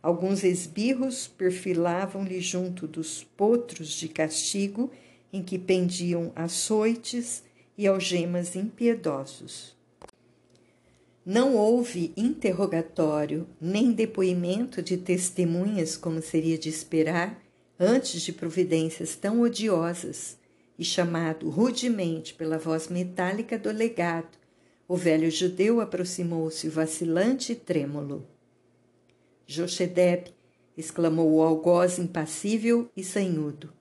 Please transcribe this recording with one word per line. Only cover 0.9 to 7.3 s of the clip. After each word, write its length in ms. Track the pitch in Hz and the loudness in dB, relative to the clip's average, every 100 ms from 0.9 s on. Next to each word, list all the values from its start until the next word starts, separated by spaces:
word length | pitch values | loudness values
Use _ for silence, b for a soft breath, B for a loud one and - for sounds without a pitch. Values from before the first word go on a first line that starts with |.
| 262 269 254 - | 0 -2 -4 -12
perfilavam-lhe 1120 | _ 185 180 190 170 175 175 190 196 190 185 | _ -2 0 -2 0 2 0 -2 -4 -6 -4
junto 480 | 175 180 185 180 156 | -4 -2 -4 -6 -8
dos 340 | 160 160 - | -8 -8 -10
potros 680 | - - 208 240 240 - 156 | -16 0 2 2 0 -12 -10
de 180 | - 160 | -8 -6
castigo 840 | - 156 156 - 202 196 202 247 B B B B | -2 -2 -2 -2 -2 -2 -2 -6 B B B B
em 120 | 196 | -10
que 160 | 180 185 | -6 -6
pendiam 760 | 180 185 180 180 175 170 170 | 2 2 2 0 -2 -2 -2
açoites 1080 | - 165 - - 214 214 233 - 240 240 | -4 -4 -4 0 2 2 0 -4 -6 -6